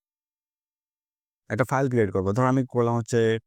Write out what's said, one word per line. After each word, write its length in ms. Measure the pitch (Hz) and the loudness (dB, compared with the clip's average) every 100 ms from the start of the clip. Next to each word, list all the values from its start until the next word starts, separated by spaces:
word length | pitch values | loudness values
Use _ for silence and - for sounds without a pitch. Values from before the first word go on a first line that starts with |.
| _ _ _ _ _ _ _ _ _ _ _ _ _ _ - | _ _ _ _ _ _ _ _ _ _ _ _ _ _ -6
একটা 120 | 110 127 | -4 0
ফাইল 140 | 135 139 | 0 0
ক্রিয়েট 180 | 120 101 95 | 2 2 0
করবো। 140 | 92 107 | -2 0
ধরো 120 | 131 | 2
আমি 80 | 135 131 | 0 0
করলাম 220 | 123 117 117 | -2 0 -2
হচ্ছে 200 | 113 117 113 113 | -2 0 0 0